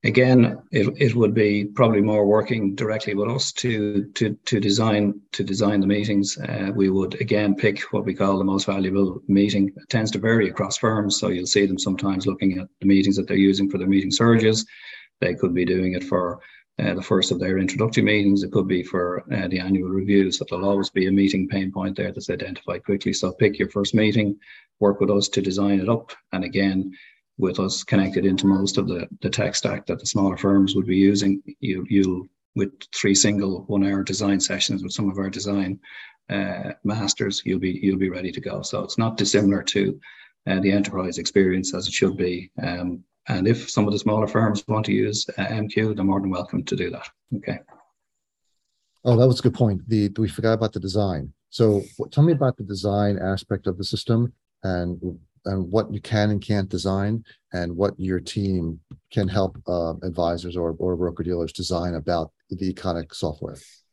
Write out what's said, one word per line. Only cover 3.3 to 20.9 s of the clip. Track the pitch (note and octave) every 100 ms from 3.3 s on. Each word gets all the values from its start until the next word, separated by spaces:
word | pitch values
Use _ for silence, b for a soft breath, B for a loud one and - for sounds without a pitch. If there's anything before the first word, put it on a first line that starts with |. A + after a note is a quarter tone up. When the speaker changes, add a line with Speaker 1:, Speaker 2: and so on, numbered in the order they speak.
| C3 -
Speaker 1:
to, | - B2+ A2 G#2 G2+ G2+ -
to, | F2+ - -
to | A2+
design, | G2 G2+ A2+ G#2 G#2 G2+ _
to | -
design | G2+ G2 G#2 G#2
the | F#2+
meetings. | G#2 G#2 G2+ G2 -
Uh, | - - F#2+ G2
we | G2
would | F#2+ F#2 -
again | - G#2 G#2 G2
pick | A2 G2+ -
what | G#2+ G2+
we |
call | - G2 G2
the |
most | F#2+ G2 -
valuable | G2 F#2+ G2 F#2+ F#2 -
meeting. | G2 G2+ G2+ G2 -
It | -
tends | A#2 G#2+
to | G#2
vary | A2+ A2+ G2
across | - G2 -
firms, | A2+ A2 G2+ -
so | F#2+
you'll | F2+ F2+
see | G#2 G2+
them | F#2
sometimes | G2 F#2+ G2 F#2+ G2
looking | F#2+ G2 F#2+
at | F#2 _
the | G2
meetings | G2 F#2+ G2+
that | -
they're | G2
using | G2 F#2+ G2
for | G2
their | F#2
meeting | G2 F#2+
surges. | - A#2 A2+ A2 A2 - B B B B _
They | F2+ F2
could | F#2
be | F2+ F2+
doing | F#2 F#2
it | F2+
for, | - F#2 F2 E2+ B B _ -
uh, | D#2+ F2+
the |
first | F#2 G2 F#2+
of | F2
their | F#2 F#2
introductory | F#2+ - A2+ A#2+
meetings. | G#2 G#2+ G2+ G2
It | F#2
could | G#2+ F#2+
be | F#2
for, | F2 - F2+ F2+ -
uh, | G#2+ F#2
the | F#2
annual | F#2 F#2+ F#2
reviews. | F#2+ F#2+ G2+ F#2+ -
So | -
there'll | F#2 G2
always | G2
be | F#2